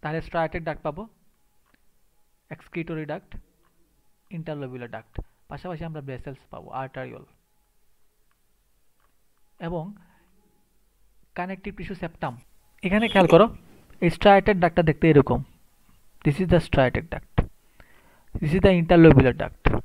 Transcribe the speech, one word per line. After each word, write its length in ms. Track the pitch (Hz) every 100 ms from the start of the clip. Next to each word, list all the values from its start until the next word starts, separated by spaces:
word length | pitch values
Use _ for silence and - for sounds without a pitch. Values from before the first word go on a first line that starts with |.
তাহলে 180 | 151 160
striated 400 | - 170 160 175
duct 160 | 160 147
পাবো, 320 | 156 151 220 _ _ _ _ _ _ _ _ _ _ _ _ _ _
এক্সক্রিটরি 560 | 147 _ 175 165 160 151
ডাক্ট, 320 | 151 _ - _ _ _ _ _ _ _ _ _
ইন্টারলোবিউলার 640 | 170 160 151 135 127 120
ডাক্ট, 300 | 110 - - - _ _
পাশাপাশি 360 | 143 180 170
আমরা 180 | 170 156
ভেসেলস 360 | 139 127 - 131 _
পাবো, 200 | - -
আর্টারিওল 540 | 127 135 - 127 - - _ _ _ _ _ _ _ _ _ _ _ _ _ _ _ _ _ _ _ _ _ _ _
এবং 340 | 165 175 170 208 _ _ _ _ _ _ _ _ _ _ _ _ _ -
কানেকটিভ 400 | 180 190 202 196
টিস্যু 200 | 180 190
সেপ্টাম। 420 | 170 - 147 120 _ _ _ _
এখানে 240 | 185 202 220
খেয়াল 200 | 196 175
করো, 280 | 165 220 - - - _ -
এই 80 | 175
striated 500 | - 208 196 196 196
ডাক্টটা 240 | 170 -
দেখতে 260 | 160 147 165
এরকম। 340 | 147 131 127 135 _ _ _ _ _ - - -
This 160 | 143
is 80 | 185
the 100 | 175
striated 420 | - - 127 -
duct, 440 | - - - - - - _ _ - _ _ _ _
this 200 | - 151
is 0 |
the 100 | 180
interlobular 720 | 196 180 165 175 165 135 131 -
duct। 420 | - - - -